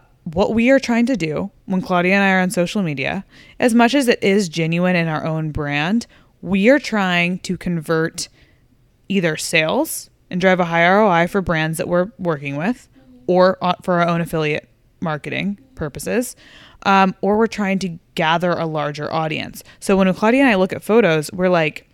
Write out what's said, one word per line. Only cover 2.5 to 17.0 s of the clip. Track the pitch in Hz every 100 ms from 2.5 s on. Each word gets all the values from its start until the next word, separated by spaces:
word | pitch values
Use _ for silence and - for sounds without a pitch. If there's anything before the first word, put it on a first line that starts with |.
social | 180 175 220
media, | 170 139 131 180 - - - -
as | 247
much | 226 233 277
as | 240
it | -
is | 196 196 180
genuine | 165 160 170 180 175
in | 165
our | 151 160
own | 160 156
brand, | 147 147 143 160 226 - _ _ _
we | 175 196 208
are | 285
trying | - 214 185 175 175 180
to | - 175
convert | - 170 151 160 160 - - _ _ _ _ _ _ _ -
either | 196 170 156
sales | - 170 156 214 311 - - _ -
and | 180
drive | 190 180
a | 170
high | 170 170
R | 196
O | 220
I | 170 175
for | 202
brands | 170 160 160 160
that | -
we're | 175 185 -
working | 180 147 143 139
with | 180 247 - _ - - -
or, | 180 185 185
uh, | 180 175
for | - 175
our | 170
own | 170
affiliate | 160 165 151 - - _ _ -
marketing | 127 151 151 131 180 202 _ -
purposes, | 156 147 170 202 247 - - - - -
um, | - 196